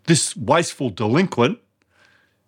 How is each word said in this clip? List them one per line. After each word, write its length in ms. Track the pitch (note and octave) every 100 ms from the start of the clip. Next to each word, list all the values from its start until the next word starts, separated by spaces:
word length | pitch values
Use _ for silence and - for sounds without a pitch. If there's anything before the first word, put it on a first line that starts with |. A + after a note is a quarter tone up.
| -
"this 300 | E3 - G3
wasteful 540 | A2 D#3 F3 - C3
delinquent 640 | F#2 A2 C3+ F#3+ - B2 A3 _ _ _ _ _ _ _ _